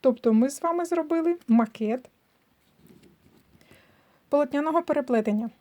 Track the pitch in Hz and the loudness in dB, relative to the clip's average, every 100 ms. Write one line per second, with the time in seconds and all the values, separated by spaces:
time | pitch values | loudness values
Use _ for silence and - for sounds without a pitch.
0 | 269 247 240 220 262 277 339 339 339 339 | 0 0 2 2 2 0 -4 -2 -2 -2
1 | 302 330 330 349 - 226 220 - 214 240 | 0 0 0 -4 2 2 2 -4 -6 -6
2 | - _ _ _ _ _ _ _ _ - | -8 _ _ _ _ _ _ _ _ -20
3 | _ _ _ _ _ _ _ - _ _ | _ _ _ _ _ _ _ -20 _ _
4 | _ _ _ 285 285 285 311 320 339 294 | _ _ _ 0 0 -2 0 0 0 -2
5 | 262 233 220 208 226 _ | 0 0 0 -2 -4 _